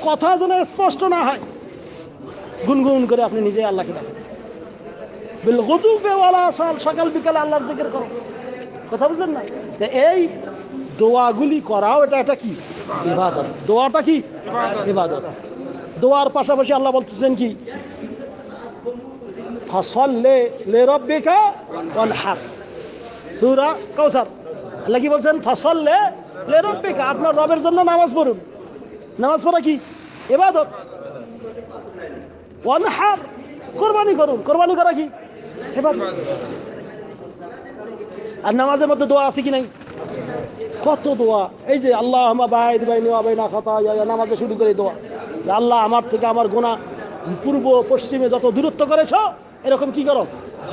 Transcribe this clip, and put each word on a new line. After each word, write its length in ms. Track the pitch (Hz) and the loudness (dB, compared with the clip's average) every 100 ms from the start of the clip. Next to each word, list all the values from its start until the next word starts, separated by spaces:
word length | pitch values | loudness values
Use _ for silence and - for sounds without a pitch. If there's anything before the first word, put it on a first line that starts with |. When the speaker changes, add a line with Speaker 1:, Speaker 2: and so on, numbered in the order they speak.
Speaker 1:
কথা 360 | 311 294 330 359 | 0 2 4 2
যেন 260 | 359 370 | 4 2
স্পষ্ট 400 | - - 370 277 | 0 2 0 2
না 200 | 381 349 | 0 2
হয়, 160 | 262 269 - - - - - - - - - - - - 208 | 0 -2 -6 -16 -18 -18 -18 -18 -18 -18 -16 -16 -16 -6 0
গুনগুন 380 | 277 262 269 240 | 2 4 4 4
করে 180 | 233 | 2
আপনি 180 | 226 220 | 2 0
নিজে 240 | 208 202 220 | 0 0 0
আল্লাহকে 280 | 190 175 | -2 -4
ডাকেন। 240 | 151 147 - - - - - - - - - - - - - 202 | -8 -10 -14 -16 -16 -16 -16 -18 -18 -18 -16 -16 -16 -16 -4 2
"বিল 160 | 240 | 2
গুদুবি 480 | 214 339 427 427 403 | 4 4 4 4 2
ওয়াল 260 | 392 370 359 | 4 6 6
আসাল", 420 | 359 - 330 311 | 4 2 -2 0
সকাল 320 | 311 320 330 | -2 0 0
বিকালে 300 | 320 320 311 | 0 2 2
আল্লাহর 260 | 302 302 247 | 2 0 -2
জিকির 200 | 285 285 | -6 -4
করো। 120 | 262 233 240 - - - - - - - | -4 -6 -10 -12 -12 -12 -12 -12 -14 -6
কথা 160 | 226 285 | 0 2
বুঝলেন 220 | 330 359 | 2 -2
না? 100 | 285 - - - - | -4 -6 -10 -10 -6
তো 60 | 214 | -2
এই 420 | 254 302 370 330 - - - - - - - | 4 4 4 2 -2 -12 -14 -14 -12 -8 2
দোয়াগুলি 640 | 220 247 247 220 285 302 - | 4 6 4 4 2 0 0
করাও 380 | 208 208 285 | 0 4 4
এটা 160 | 277 269 | 4 2
একটা 160 | 254 269 | 2 0
কি? 200 | 233 156 - - 208 196 175 | -2 -8 -10 -12 -8 -4 0
ইবাদত। 380 | 165 185 160 - - - | 2 2 0 -4 -6 2
দোয়াটা 340 | 220 269 311 | 4 4 2
কি? 140 | 294 302 | 4 2
Speaker 2:
ইবাদত। 720 | - - - 233 233 208 202 | 0 -12 -8 -4 -2 -2 0
Speaker 1:
ইবাদত। 340 | 190 170 147 160 - - - - - - - | 0 0 -2 -6 -12 -14 -12 -12 -12 -12 0
দোয়ার 280 | 247 285 277 | 4 4 4
পাশাপাশি 440 | 277 269 277 254 | 0 2 2 4
আল্লাহ 180 | 269 269 | 2 4
বলতেছেন 440 | 262 - 202 262 233 | 0 -2 -2 0 2
কি? 200 | 233 180 - 277 - - 226 - 277 - - - 233 - 233 247 262 - 233 180 - 233 - | -2 -4 -12 -14 -14 -14 -12 -12 -14 -14 -16 -16 -16 -12 -10 -10 -12 -16 -14 -12 -10 -10 -4
"ফাসাল্লি 840 | 190 180 220 269 240 254 262 240 - 190 | -4 -2 2 2 2 2 2 2 -4 0
লিরাব্বিকা 840 | 226 254 285 247 311 311 381 415 - - 165 165 208 | 4 6 4 2 0 4 4 4 0 -12 -10 -6 0
ওয়ানহার", 400 | 220 - 190 180 - - - - - - - - - - | 0 0 -4 -4 -8 -16 -16 -14 -16 -16 -16 -16 -10 0
সূরা 340 | 240 269 285 311 - - | 4 4 2 0 -6 0
কাউসার। 300 | 294 269 220 - - 147 - - - | 2 2 -2 -6 -14 -14 -14 -10 0
আল্লাহ 160 | 247 | 2
কি 80 | 285 | 2
বলছেন? 320 | 294 311 311 | 2 2 2
"ফাসাল্লি 500 | 220 254 302 330 302 359 403 - - - 220 | 0 0 2 2 4 4 2 -2 -16 -12 2
লিরাব্বিকা", 580 | 302 403 - 392 277 262 | 2 4 -2 -2 -2 -2
আপনার 300 | 285 311 302 | 0 2 4
রবের 260 | 302 320 | 4 2
জন্য 200 | 330 339 | 2 4
নামাজ 320 | 349 339 339 277 | 4 4 4 2
পড়ুন। 220 | 285 196 - - - - - - - - | 2 0 -6 -18 -18 -18 -18 -18 -14 -2
নামাজ 240 | 254 311 | 0 2
পড়া 160 | 277 349 | 2 2
কি? 200 | 262 285 - - - - - | 2 -2 -4 -18 -20 -12 2
ইবাদত। 380 | 277 381 349 302 - - - - 135 117 - 226 - - 214 - 180 156 - - - - - 220 | 4 6 4 0 -4 -14 -14 -14 -14 -16 -14 -14 -14 -14 -16 -16 -14 -14 -14 -18 -20 -20 -6 0
"ওয়ানহার", 520 | 302 415 - 403 392 - - - - - - | 2 2 2 0 0 -4 -16 -16 -16 -10 -2
কোরবানি 360 | 415 415 415 320 | 2 4 2 4
করুন। 260 | 294 233 233 | 2 2 2
কোরবানি 300 | 330 349 349 | 4 4 4
করা 180 | 349 | 2
কি? 160 | 302 302 - - - - - - 254 | 2 -4 -10 -18 -18 -16 -14 -8 -2
ইবাদত। 240 | 302 254 190 - - - - - - - - - - - - - 175 170 180 202 214 226 - - 220 - | 0 0 -4 -6 -6 -6 -8 -12 -12 -14 -14 -16 -16 -16 -18 -16 -16 -16 -18 -16 -14 -14 -14 -12 -12 -6
আর 120 | 185 240 | -2 2
নামাজের 320 | 269 285 294 | 2 2 2
মধ্যে 180 | 285 269 | 2 4
দোয়া 200 | 277 277 | 4 2
আছে 160 | 269 | 0
কি 80 | 269 | -2
নাই? 140 | 269 247 - - - - - - - - - 453 - 302 | -2 -4 -10 -18 -14 -12 -10 -8 -8 -10 -10 -10 -2 0
কত 300 | 294 285 247 | 0 0 2
দোয়া। 320 | 226 214 185 - - | 2 2 0 -6 0
এই 120 | 277 | 2
যে, 140 | 254 | 4
"আল্লাহুম্মা 540 | 226 247 254 240 240 240 | 2 4 4 4 4 2
বা'িদ 380 | 233 233 233 226 | 4 4 2 2
বাইনি 240 | 233 226 | 2 2
ওয়া 120 | 226 | 2
বাইনা 260 | 226 220 214 | 2 0 0
খাতায়ায়া", 580 | 202 220 214 214 214 214 | -2 -2 0 2 2 0
নামাজে 300 | 226 220 226 | 0 0 0
শুরু 200 | 233 208 | -2 2
করে 180 | 214 | 2
দোয়া 200 | 196 196 165 - - - - - | 2 0 -4 -12 -12 -10 -8 0
যে, 60 | |
"আল্লাহ, 260 | 208 240 233 | 2 4 4
আমার 240 | 214 240 233 | 4 2 2
থেকে 140 | 220 226 | 0 2
আমার 220 | 226 220 | 2 2
গুনাহ 300 | 220 233 220 - - - - 165 180 | 2 0 -2 -8 -14 -14 -10 -8 -4
পূর্ব 400 | 269 277 247 247 214 | -2 0 4 4 4
পশ্চিমে 400 | 254 - 262 254 | 0 0 0 2
যত 220 | 247 247 | 2 2
দূরত্ব 340 | 220 311 - 285 | 2 0 0 2
করেছ, 280 | 311 311 370 427 - - - | 4 4 2 2 -4 -18 -6
এরকম 280 | 269 269 277 | 0 2 0
কি 120 | 294 | -2
করো? 220 | 277 269 160 - - - - | 0 0 0 -8 -16 -14 -4